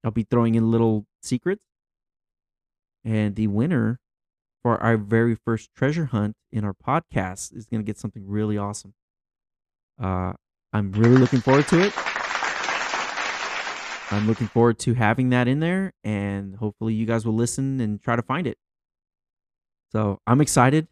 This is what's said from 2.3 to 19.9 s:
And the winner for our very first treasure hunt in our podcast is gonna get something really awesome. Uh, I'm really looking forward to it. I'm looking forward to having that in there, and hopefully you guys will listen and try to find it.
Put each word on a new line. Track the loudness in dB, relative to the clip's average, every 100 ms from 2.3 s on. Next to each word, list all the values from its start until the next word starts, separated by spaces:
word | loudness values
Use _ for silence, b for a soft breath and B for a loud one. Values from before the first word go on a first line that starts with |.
| _ _ _ _ _ _ _
And | -4 0 0
the | 0 0
winner | 2 2 2 0 -4 _ _ _ _ _ _
for | -2 0
our | 2 0
very | 2 2 2
first | 0 -2 -4 -6
treasure | -2 -2 0
hunt | -2 -2 -2 -6 _
in | -4 -4
our |
podcast | -6 -4 -4 -2 -6 -4 -8 -14 -14
is |
gonna | -8 -6
get | -6 -8
something | -10 -12 -6
really | -4 -2 -2
awesome. | -4 -8 -16 _ _ _ _ _ _ _ _ _ _ _
Uh, | -4 -4 -4 -8 _ _ _
I'm | -4 -2
really | 2 6 6
looking | 6 2
forward | 4 4 4
to | 2
it. | 2 -2 -6 -6 -6 -4 -4 -4 -6 -6 -6 -6 -6 -6 -6 -6 -8 -8 -8 -10 -12 -12 -4
I'm | -2 0
looking | 0 0
forward | 4 4 4
to | 0
having | 2 2 2 2
that | 2 2
in | 0
there, | 0 -2 -4 _
and | -6 -4 -2 -4 -8 -6
hopefully | -6 -4 -4
you | -2 0
guys | 0 0
will |
listen | 0 0 -2 -4 -2
and | -2 -4
try | -2 -2
to |
find | -2 -4 -4
it. | -8 _ _ _ _ _ _ _ _ _ _ _ _ _